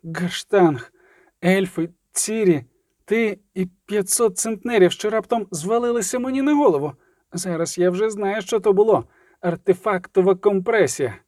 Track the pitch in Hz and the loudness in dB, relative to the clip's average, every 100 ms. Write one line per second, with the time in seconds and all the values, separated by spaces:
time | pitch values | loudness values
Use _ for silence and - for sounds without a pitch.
0 | 165 165 175 - - 202 175 131 - _ | -12 -6 -6 -6 0 4 4 2 -10 _
1 | _ _ _ _ 175 190 190 - 170 _ | _ _ _ _ 0 0 0 -4 -8 _
2 | _ - - 220 196 151 120 _ _ _ | _ -6 -4 0 2 2 -2 _ _ _
3 | _ 220 220 196 _ 190 185 _ _ 208 | _ -2 0 -4 _ -8 -8 _ _ -4
4 | 190 - 226 180 226 220 240 233 180 - | -2 0 0 0 -6 -6 -2 2 2 2
5 | 214 220 208 233 202 165 170 233 240 240 | -4 -4 -2 -4 -4 -8 -2 -2 0 -2
6 | 190 254 254 262 277 294 285 151 147 143 | -2 -4 -4 -2 2 4 4 2 -2 -8
7 | _ _ _ 175 185 165 170 - 180 180 | _ _ _ -10 -6 -4 -4 0 0 2
8 | 220 208 196 208 - 226 214 196 220 175 | -4 -2 -4 -4 -2 -2 2 4 4 2
9 | - _ _ _ 175 170 - 185 220 190 | 0 _ _ _ -6 -4 0 0 0 -4
10 | 185 - 185 190 202 196 185 226 147 - | -2 0 2 2 2 0 0 2 2 0
11 | 127 101 | -6 -6